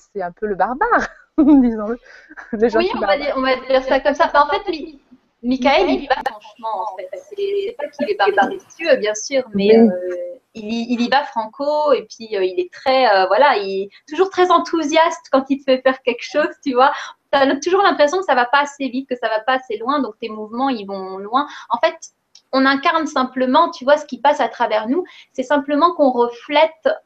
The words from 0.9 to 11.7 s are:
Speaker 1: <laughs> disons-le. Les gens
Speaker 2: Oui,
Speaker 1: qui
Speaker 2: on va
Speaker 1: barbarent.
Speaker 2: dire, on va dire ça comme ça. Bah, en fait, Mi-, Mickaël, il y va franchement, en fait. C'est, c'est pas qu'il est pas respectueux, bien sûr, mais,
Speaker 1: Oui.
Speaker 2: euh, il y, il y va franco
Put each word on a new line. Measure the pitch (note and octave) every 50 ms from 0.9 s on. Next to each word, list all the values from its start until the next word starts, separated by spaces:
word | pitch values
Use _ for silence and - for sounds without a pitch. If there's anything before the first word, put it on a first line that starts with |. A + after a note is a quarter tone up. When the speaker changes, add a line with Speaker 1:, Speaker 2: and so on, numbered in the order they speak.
| G#4+ D#4 - - - -
Speaker 1:
<laughs> | _ _ _
disons-le. | - D4 C4+ D4+ C4+ B3 A#3+ A3+ G#3+ G#3 G#3+ A#3+ B3 _ - - - - - - - - - -
Les | G3+ A3 A#3+
gens | G#3 E4
Speaker 2:
Oui, | F4 F#4+
Speaker 1:
qui | -
Speaker 2:
on | -
va | -
Speaker 1:
barbarent. | D4 D4 C#4 C#4+
Speaker 2:
dire, | C#4+ -
on | C4+
va | C4 C4 C4
dire | B3+ B3+ - C4 C4 C4
ça | C4 D#4 D#4
comme | - D4 C#4
ça. | - E4 D#4 -
Bah, | D4 D4
en | C#4+
fait, | D#4+ G4 G4 F#4+
Mi-, | E4+ D4+ - D#4 D4 - _ _ B3 _ _ _ _ _ -
Mickaël, | A#3+ C4 B3+ B3 C#4 C#4 F4 G4 D4+
il | C4+ - C#4+
y |
va | - C4 - - -
franchement, | A3 G#3 - A3 - - A3 A3 G#3+ F#3 G#3+ G#3+
en | -
fait. | - F#3 F#3 -
C'est, | F#3 F#3 - G#4 G4+ G4+ G4 G4+ G4+ G4
c'est | G#4+ A#4
pas | - D5
qu'il | - - - - A4
est | F#4+
pas | - G4+ G4 F#4+ - -
respectueux, | - F#4+ - - _ _ - E4 E4 C4+
bien | G3+ G3 G#3 G#3+
sûr, | G#3+ - - C#4+ C4 B3+ A3+ G#3
mais, | G3 G3 G3+ A3 A3+
Speaker 1:
Oui. | A#3 G#3+
Speaker 2:
euh, | F3+ F3+ F3+ F3+ F3+ F3+ F3 F3 F3 - _ _ -
il | A3+ G#3
y, | G#3 A3+ A#3 A#3 A#3 B3
il | A3
y | A#3+ G#3+
va | B3+ C#4 D4
franco | - - A#3 G#3+ A3 - - C#4+ D4